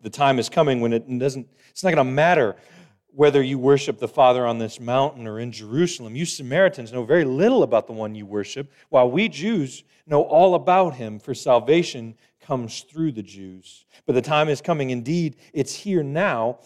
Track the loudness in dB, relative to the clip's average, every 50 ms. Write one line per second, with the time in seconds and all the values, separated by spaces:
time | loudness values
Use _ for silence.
0 | -16 -10 -4 0 2 2 2 2 -2 -2 0 0 2 2 2 0 0 0 -2 -2
1 | -4 -4 -6 -4 -4 -4 -4 -6 -14 _ _ _ _ _ -12 -4 -2 0 2 2
2 | 2 2 2 2 2 4 4 4 2 0 -2 -6 _ _ -20 -20 -20 _ _ _
3 | _ _ _ 2 4 4 4 4 2 0 -2 0 2 4 4 4 2 -2 -6 -6
4 | -6 -4 2 4 6 6 6 4 2 -2 -2 -2 -6 -8 -10 -10 -6 -2 0 0
5 | 0 0 -4 -8 -12 -10 -10 -10 -10 -10 -12 -14 -12 -6 -2 0 0 0 -2 -6
6 | -12 -12 -8 -8 -8 -8 -8 -10 -8 -2 2 2 2 2 2 -2 -12 -10 -8 -6
7 | 0 2 2 2 2 2 0 2 2 4 4 4 2 2 2 0 0 -2 -8 -10
8 | -10 -10 -10 -12 -12 -8 -6 -8 -6 -8 -10 -12 -12 -14 _ _ _ 0 4 4
9 | 4 4 2 0 0 -2 -2 -4 -4 -2 -2 -2 -4 -6 -8 -16 -20 _ _ _
10 | _ -2 0 0 2 4 4 4 6 6 4 2 2 2 2 4 2 0 -2 -6
11 | -10 -10 -10 -12 -10 -10 -10 -4 0 2 2 4 4 4 2 2 2 -2 -6 -12
12 | -14 -14 -16 _ _ _ _ _ _ -6 -6 -6 -6 -8 -12 -14 -18 _ -8 -4
13 | -4 -4 -4 -6 -12 -12 -14 -18 -18 -18 -18 -20 -20 -20 -20 _ _ _ _ _
14 | _ -2 0 0 0 0 0 0 0 0 -2 -4 -2 -4 -2 -2 -2 -4 -4 -6
15 | -4 -4 -2 -2 -2 -4 -6 _ _ _ -4 -4 -4 -4 -6 -10 -4 -2 -2 -2
16 | -2 -2 -2 -2 0 0 0 0 -2 -4 -4 -8 _